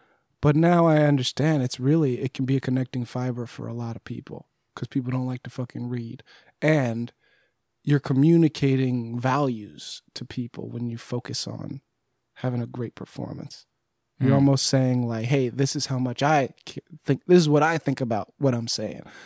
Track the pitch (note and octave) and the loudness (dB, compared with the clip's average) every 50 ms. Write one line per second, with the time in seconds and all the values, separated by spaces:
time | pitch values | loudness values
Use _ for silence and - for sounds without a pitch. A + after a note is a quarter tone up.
0 | _ _ _ _ _ _ _ - - D3 C#3+ D3+ E3 E3+ F3 E3+ E3+ E3 D#3 D3+ | _ _ _ _ _ _ _ 0 2 2 4 6 4 4 6 6 6 6 6 6
1 | D3+ D3 D3 C3+ B2 - - - C3+ D#3+ D#3+ C#3+ B2+ B2 - - B2 C3+ D3+ E3 | 6 4 4 2 2 -2 -2 0 0 2 2 2 0 -2 -4 -2 0 2 2 4
2 | D#3 C3 B2 A#2 - C3 - - C3+ B2+ C3+ C3+ - - B2+ C3 C3 - - B2+ | 2 2 0 -2 -4 -6 -4 -4 -2 0 0 0 0 0 -2 -2 -2 -4 -4 -8
3 | A#2+ - - B2+ B2+ B2+ A#2+ A#2+ A#2+ A#2 - - A2+ A2+ A#2 A#2+ A#2+ A#2 A2+ A2+ | -8 -6 -6 -6 -4 -4 -4 -6 -8 -10 -10 -10 -10 -10 -8 -8 -8 -8 -10 -10
4 | - - A#2+ A#2+ C3+ - - - - _ _ _ _ _ - - - - - C#3 | -10 -12 -12 -12 -10 -12 -14 -16 -16 _ _ _ _ _ -12 -12 -10 -6 -4 -4
5 | B2 B2 B2+ C3 B2+ B2+ B2+ B2 - B2 - - B2+ - - A#2+ A#2+ A#2+ B2 B2 | -4 -2 -4 -4 -4 -4 -6 -8 -10 -12 -8 -8 -8 -8 -8 -8 -8 -6 -6 -6
6 | A#2 A#2 B2 - - _ - - _ _ _ - - D#3 D#3 D3+ C3 A#2+ A2+ A#2 | -8 -10 -12 -16 -18 _ -20 -20 _ _ _ -4 0 2 2 2 2 0 -2 -4
7 | A#2+ A#2+ - _ _ _ _ _ _ _ _ _ _ _ _ _ - D3 D3 C#3 | -6 -10 -10 _ _ _ _ _ _ _ _ _ _ _ _ _ -2 0 0 0
8 | - - C#3+ C3 C#3 D#3+ E3+ E3+ E3 D3+ - - C#3+ C3+ C3+ C3 C3 B2+ B2 B2 | 2 0 2 4 6 6 6 6 4 4 2 0 0 0 2 2 0 0 -2 -4
9 | A#2 A#2 A#2 B2 A#2+ C3 B2+ C#3+ D3 C3+ A#2+ G#2+ G#2 F#2 D2+ - - - - - | -4 -6 -6 -4 -2 0 0 0 0 0 -2 -4 -8 -16 -18 -16 -16 -14 -14 -16
10 | _ _ - - B2+ - - - A#2+ A#2+ - - - A#2 A#2 A#2+ A#2+ A#2 A#2 A#2 | _ _ -14 -14 -14 -10 -8 -8 -8 -8 -8 -12 -12 -10 -8 -6 -6 -6 -6 -8
11 | - - B2 B2 - - A#2+ - - - - - - - - C#3 _ _ _ _ | -10 -6 -8 -6 -6 -6 -8 -8 -8 -8 -10 -10 -10 -10 -12 -12 _ _ _ _
12 | _ _ _ _ _ _ _ - - B2+ B2 A#2+ A#2 A#2+ B2 B2 A#2+ G#2+ - - | _ _ _ _ _ _ _ -8 -6 -4 -4 -4 -6 -6 -8 -10 -10 -10 -10 -14
13 | - - - - - - - - - C3 - - - _ _ _ _ _ _ _ | -16 -16 -12 -12 -10 -10 -10 -12 -12 -14 -16 -20 -20 _ _ _ _ _ _ _
14 | _ _ _ - B2+ C3 C#3 C#3 C#3 C#3 C3+ C3+ - - - C3+ C3 B2+ B2+ B2 | _ _ _ -2 2 4 4 6 6 4 4 4 2 2 2 2 2 2 0 0
15 | A#2+ A#2 A#2 A2+ A2 A#2+ C#3+ C#3 B2+ A#2+ G#2+ A#2+ C#3 C3+ - D3+ B2+ - C#3 B2+ | 0 -2 -4 -4 -2 0 0 0 0 0 0 0 -2 -2 0 -4 -4 -4 -4 -2
16 | B2+ B2+ A#2+ - C3+ D3 D#3 D3 C3+ - - _ - - - - - _ D#3+ - | -2 -4 -2 0 2 2 4 2 2 0 -4 _ -20 -16 -16 -16 -16 _ -20 -12
17 | _ - C#3 A#2 _ - F3+ F3+ E3 D3+ D3 D3 D3 D#3+ E3+ D#3 - - C3+ - | _ -2 -2 -2 _ 6 6 6 8 8 4 4 4 4 2 0 0 -2 -2 -2
18 | C3+ A#2 A#2 G#2 F#2+ _ _ - C#3+ C3+ A#2+ A#2 A#2 A2+ - - G#2+ G2 - - | -2 -2 -2 -2 -4 _ _ 0 0 0 2 0 -2 -4 -4 -4 -4 -6 -8 -10
19 | - - - - - | -14 -18 -20 -20 -20